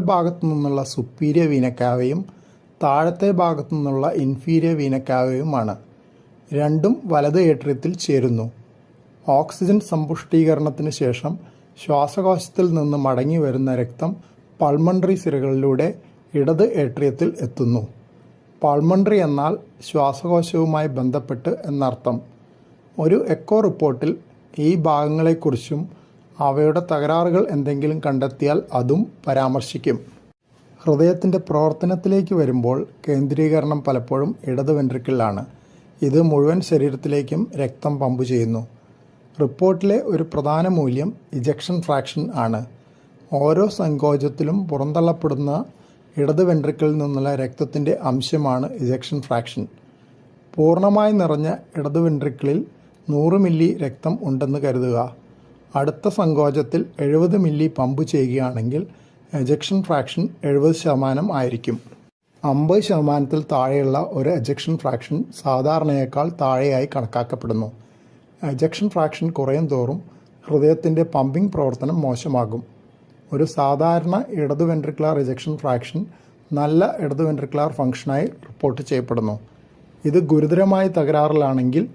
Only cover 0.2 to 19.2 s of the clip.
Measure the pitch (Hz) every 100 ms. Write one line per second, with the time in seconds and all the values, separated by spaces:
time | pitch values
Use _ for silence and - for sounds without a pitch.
0.2 | 175 170 160 151 147 139 135 - 123 -
1.2 | 151 156 160 139 127 123 123 123 127 165
2.2 | 196 - - - _ _ 147 143 165 170
3.2 | 202 180 175 151 139 156 143 135 147 -
4.2 | 135 135 - 165 165 160 139 131 131 127
5.2 | 127 127 156 135 110 95 - - _ _
6.2 | _ - _ 143 147 156 190 262 196 151
7.2 | 143 170 170 139 143 127 160 151 - 139
8.2 | 123 113 113 - - _ _ _ _ _
9.2 | - 135 - - 180 202 - 160 151 165
10.2 | - 160 160 151 151 127 113 - 131 120
11.2 | 143 180 - - _ - - 143 147 -
12.2 | 190 180 - - 180 165 147 147 135 127
13.2 | 135 165 143 127 135 127 120 - 165 -
14.2 | - _ _ - 147 147 165 185 175 185
15.2 | 160 139 135 135 135 131 160 - - -
16.2 | _ 147 139 165 226 160 135 123 143 -
17.2 | 170 - 123 - 120 120 104 - - -
18.2 | - _ _ - 151 143 160 190 202 208